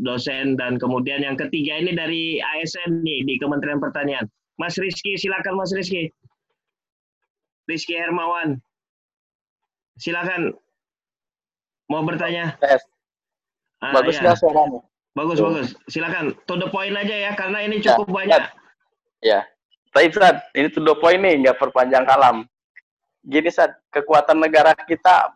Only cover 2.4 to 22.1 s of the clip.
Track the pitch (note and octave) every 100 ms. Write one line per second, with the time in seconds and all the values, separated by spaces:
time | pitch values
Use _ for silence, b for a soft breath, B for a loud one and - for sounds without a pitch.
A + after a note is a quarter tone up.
2.4 | - D#3 D#3+ F#3 F3 E3 D#3+ C#3 C3+ C3
3.4 | C#3+ C#3+ D3 C#3+ C#3 D3+ C#3+ C3 G#2+ _
4.4 | _ - E3+ E3+ F#3+ F3 G3+ F#3+ F#3+ F#3+
5.4 | G3 F#3+ F#3 G3 F#3+ F#3 D#3+ - _ _
6.4 | _ _ _ _ _ _ _ _ _ _
7.4 | _ _ - D#3+ E3 E3+ E3+ F3 E3+ F3
8.4 | D#3+ C3 - _ _ _ _ _ _ _
9.4 | _ _ _ _ _ _ - E3+ F3+ F3+
10.4 | D#3+ - _ _ _ _ _ _ _ _
11.4 | _ _ _ _ - D3+ D#3+ E3+ E3+ E3+
12.4 | E3 - C#3 C3 - _ _ _ _ _
13.4 | _ _ _ _ B2+ C3 - D3+ E3+ E3+
14.4 | E3 D3+ C#3+ B2+ - _ _ C#3 D#3 E3
15.4 | G#2 D#3+ B2 G#2 - D#3+ E3 F3+ D3+ -
16.4 | - F3 F#3 F#3+ G3 G3+ G3+ G#3 G3+ G#3
17.4 | F#3+ G#3 G#3 G#3+ G#3+ G#3+ G#3 F#3+ F#3+ -
18.4 | - - _ _ _ _ _ _ A2 G2+
19.4 | G#2 _ _ _ _ - E3 F3+ F#3 D3+
20.4 | - C3+ D3+ D#3+ D#3 D3+ E3 F3+ G3 D3+
21.4 | C3 B2+ C3 C3 B2+ C3 C3